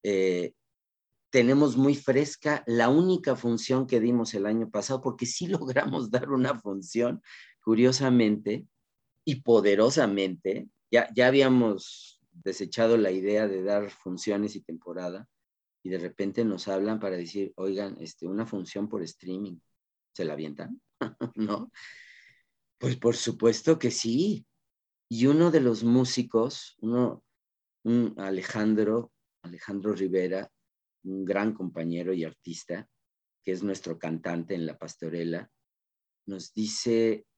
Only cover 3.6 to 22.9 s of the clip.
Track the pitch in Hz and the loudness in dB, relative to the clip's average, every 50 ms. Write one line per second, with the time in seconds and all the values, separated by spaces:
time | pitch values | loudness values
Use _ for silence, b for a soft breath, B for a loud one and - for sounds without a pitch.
3.6 | - - 131 131 135 127 127 117 107 120 123 120 117 113 - 104 98 104 107 117 | -2 0 0 0 0 2 0 2 2 2 2 2 0 -2 -4 -4 -2 0 0 -2
4.6 | 117 110 110 104 98 - 135 127 131 135 123 - 127 120 - - 180 175 190 170 | -2 -2 -4 -6 -4 -4 -6 -4 -4 -6 -6 -4 -6 -6 -4 -6 -4 -4 -4 -4
5.6 | 151 127 123 147 - - - 156 123 107 110 123 123 143 139 127 127 131 - 113 | -4 -2 -2 0 0 0 -4 -4 -4 -2 -2 -2 -2 0 0 0 0 0 -2 -4
6.6 | _ 101 95 98 92 - - 117 120 120 - - B B B B B B B B | _ -8 -8 -8 -10 -6 -2 0 0 0 -2 -6 B B B B B B B B
7.6 | _ 110 113 110 123 127 131 131 139 131 127 120 113 107 104 107 - 101 107 143 | _ 0 2 4 4 4 4 2 2 4 4 6 6 4 2 0 -2 -6 -6 -6
8.6 | - _ _ _ _ _ _ _ _ _ _ _ _ 156 139 127 - - 233 220 | -8 _ _ _ _ _ _ _ _ _ _ _ _ -4 -4 -2 4 6 6 6
9.6 | 196 208 202 196 - - 139 160 131 104 101 101 98 95 92 - _ 95 101 - | 6 6 4 6 4 4 4 4 2 2 2 0 -2 -2 -4 -4 _ -4 -4 -4
10.6 | - - _ _ _ _ - 117 - - 110 120 123 127 135 139 135 131 127 123 | -8 -12 _ _ _ _ 2 2 2 2 2 4 4 6 6 6 6 6 6 6
11.6 | 120 110 101 92 - - - - - - _ _ _ _ _ - - 98 95 - | 4 4 0 -2 -6 -14 -18 -20 -20 -20 _ _ _ _ _ -8 -8 -8 -6 -6
12.6 | 101 87 - 117 113 113 117 117 104 95 92 95 92 101 104 104 110 104 95 92 | -8 -8 0 2 4 6 6 6 4 2 2 0 0 0 2 2 2 0 -2 -2
13.6 | 92 98 101 104 104 101 - _ _ 92 92 90 - 107 101 101 104 104 104 98 | -2 0 0 0 0 -4 -10 _ _ -10 -10 -6 -2 -2 0 0 -2 -4 -6 -10
14.6 | _ - 82 80 _ 87 85 90 90 87 90 98 123 _ _ _ _ _ _ _ | _ -12 -14 -12 _ -12 -10 -8 -8 -8 -8 -10 -14 _ _ _ _ _ _ _
15.6 | _ _ _ _ _ 92 92 90 85 87 - - 101 98 98 - 117 110 95 - | _ _ _ _ _ -6 -6 -6 -6 -8 -6 -6 -6 -4 -2 0 0 0 -2 -4
16.6 | - 98 98 95 101 107 110 107 104 98 92 87 87 85 - 101 98 92 - - | -4 -4 -2 -2 -2 -2 -2 -4 -4 -4 -4 -6 -8 -8 -6 -6 -6 -6 -6 -6
17.6 | 92 98 95 98 101 98 - - 80 82 - _ 82 87 95 104 117 113 - 98 | -6 -4 -4 -4 -6 -8 -8 -12 -14 -16 -14 _ -10 -6 -6 -6 -6 -6 -6 -8
18.6 | 87 - - 101 104 107 110 104 87 82 - _ - 90 92 95 104 98 87 85 | -8 -8 -6 -6 -6 -6 -6 -8 -8 -8 -12 _ -12 -10 -8 -8 -8 -10 -12 -16
19.6 | _ _ _ _ _ _ _ _ _ _ _ - 92 78 73 71 78 76 73 73 | _ _ _ _ _ _ _ _ _ _ _ -6 -6 -6 -6 -6 -8 -10 -10 -12
20.6 | 82 - 247 277 _ _ _ _ 131 117 123 _ 123 123 - - 110 101 - - | -12 -14 -14 -16 _ _ _ _ -10 -10 -8 _ -10 -10 -6 -6 -4 -4 -4 -6
21.6 | 240 254 B B B B B B B B B B B B B B B B _ _ | -8 -12 B B B B B B B B B B B B B B B B _ _
22.6 | _ _ _ _ - 127 | _ _ _ _ -6 -6